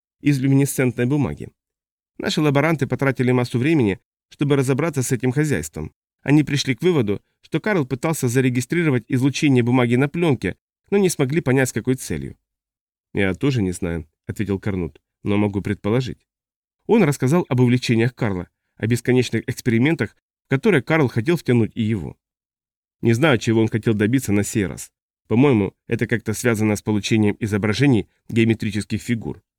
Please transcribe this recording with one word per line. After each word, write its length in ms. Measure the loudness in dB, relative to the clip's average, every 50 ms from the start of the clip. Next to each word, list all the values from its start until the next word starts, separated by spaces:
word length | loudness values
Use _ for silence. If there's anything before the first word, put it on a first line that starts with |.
| _ _ _ _
из 200 | 0 0 0 2
люминесцентной 680 | 2 2 4 4 2 2 0 -2 -2 -2 0 -2 -2
бумаги. 440 | 0 0 0 -2 -2 -4 -8 -12 -16 -18 _ _ _ _ _ _ _ _ _ _ _ _
Наши 240 | -8 -6 -4 -2 0
лаборанты 460 | 2 2 2 2 2 0 0 -2 -2
потратили 440 | -4 -4 -2 -2 -2 0 0 0 0
массу 280 | 0 0 0 -2 -2 -2
времени, 400 | 0 0 2 2 2 2 0 -2 _ _ _ _ _ _
чтобы 260 | -8 -4 -2 0 2
разобраться 480 | 2 2 0 0 -2 -2 -4 -2 -4 -4
с 80 | -2
этим 200 | -2 -2 -2 -2
хозяйством. 640 | 0 0 -2 -2 -2 -4 -6 -8 -10 -12 -12 -12 -14 _ _ _ _ _ 0
Они 200 | 2 4 4 4
пришли 300 | 2 -2 -4 -2 -4 -4
к 80 | -2
выводу, 400 | 0 0 0 0 0 -2 -4 -6 _ _ _ _
что 180 | _ _ -6 -4
Карл 260 | -2 -2 0 0 -2
пытался 420 | -2 -4 -4 -2 -2 -2 -2 -2
зарегистрировать 760 | -2 0 2 2 2 0 -2 -2 -2 -2 0 0 0 0 0 -2 -2
излучение 540 | -2 0 0 0 0 2 2 2 4 4 2
бумаги 300 | 2 2 2 2 2 2
на 140 | 0 0 0
пленке, 460 | -2 0 0 0 0 0 -2 -4 -6 _ _ _ _ _ _ -2
но 80 | 0
не 120 | 2 2 2
смогли 320 | 0 0 -2 -2 -2 -2
понять, 280 | 0 0 2 2 2 0
с 40 | -2
какой 200 | -4 -2 -2 -4
целью». 420 | -4 -4 -8 -8 -8 -8 -10 -14 _ _ _ _ _ _ _ _ _ _ _ _ _ _ _ -4
«Я 220 | -2 -2 -2 -2
тоже 260 | -2 -2 -2 0 0
не 120 | -2 -2 -4
знаю», 360 | -4 -6 -6 -6 -6 -8 _ _ _ _
ответил 340 | -10 -8 -6 -4 -4 -4 -4
Карнут, 400 | -4 -4 -4 -4 -6 -6 -8 _ _ _ _ _
«но 160 | -4 -2 0
могу 240 | 0 0 0 -2 -2
предположить». 640 | -4 -4 -4 -4 -2 -2 0 0 -2 -4 -8 -14 _ _ _ _ _ _ _ _ _ _ _ _ _
Он 160 | 2 4 4 4
рассказал 420 | 4 2 0 0 0 2 0 0
об 120 | 0 2 2
увлечениях 560 | 4 4 2 2 2 0 2 2 2 0 -2
Карла, 340 | -4 -4 -4 -4 -6 -8 -10 _ _ _ _ _
о 120 | -4 -2
бесконечных 600 | 0 0 0 2 2 2 2 2 0 -2 -6 -6
экспериментах, 680 | -6 -10 -6 -2 0 2 2 2 2 0 0 -4 -6 _ _ _ _ _ _ _
в 40 | -4
которые 320 | -2 0 2 2 2 2
Карл 280 | 2 0 0 0 0 0
хотел 280 | 0 -2 -2 0 -2
втянуть 360 | 0 0 2 2 2 2 0 -2
и 80 | -4 -4
его. 340 | -2 -2 -4 -6 -10 -12 _ _ _ _ _ _ _ _ _ _ _ _ _ _ _ _ _ 0
Не 80 | 2
знаю, 260 | 2 4 4 2 2
чего 220 | 2 2 2 2 2
он 80 | 2
хотел 260 | 0 0 -2 0 0 0
добиться 380 | 2 2 2 0 0 0 0
на 140 | 0 0 0
сей 200 | -2 -2 -2 -4
раз. 240 | -4 -6 -10 -16 -18 _ _ _ _ _ _ _
По-моему, 460 | -2 2 4 4 4 4 2 0 -2 -4 _ _
это 200 | -6 -4 -4 -4
как-то 260 | -2 -4 -4 -4 -4 -6
связано 440 | -2 0 0 2 2 2 0 -2
с 40 | -2
получением 540 | -2 -4 -4 -2 -2 0 0 2 2 2 0
изображений 680 | -2 -4 -4 -2 -2 -2 -2 0 2 2 2 2 2 0 _ _ _ _ -4
геометрических 720 | 0 2 2 2 2 0 -2 -6 -6 -6 -6 -6 -8 -8
фигур, 420 | -6 -6 -6 -6 -6 -10 -12 -12 _ _ _